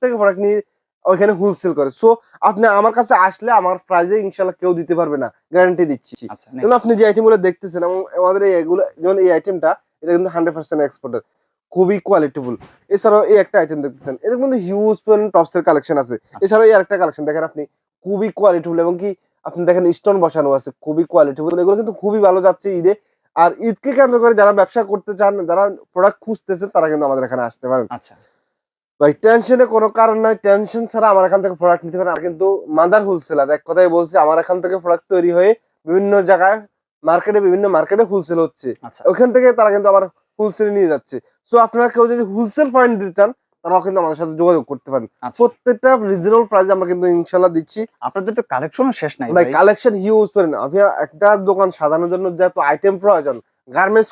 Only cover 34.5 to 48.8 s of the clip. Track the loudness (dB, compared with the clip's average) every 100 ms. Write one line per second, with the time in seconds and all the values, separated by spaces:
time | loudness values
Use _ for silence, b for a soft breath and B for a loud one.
34.5 | -4 -4 -4 -2 -4 -2 -2 0 2 2
35.5 | 0 _ _ -4 -2 0 0 2 2 2
36.5 | 0 -6 _ _ _ -2 0 0 0 2
37.5 | 0 0 0 0 0 0 -2 -4 -2 -4
38.5 | -6 -12 -12 -16 -6 -2 0 2 4 2
39.5 | 4 2 2 4 2 2 _ _ -6 -6
40.5 | -2 -2 0 0 0 -6 -16 -16 _ _
41.5 | 2 2 0 0 2 0 0 -4 -4 -4
42.5 | -2 0 2 2 0 -2 0 0 -2 _
43.5 | _ -2 -2 0 -2 -2 -4 -6 0 2
44.5 | 2 -2 -12 -6 -6 -6 _ -10 0 0
45.5 | 0 -2 0 2 2 0 -2 2 2 2
46.5 | 0 2 0 -2 -2 0 0 0 0 0
47.5 | 0 -6 -8 -12 _ -10 -8 -6 -6 -6
48.5 | -6 -6 -4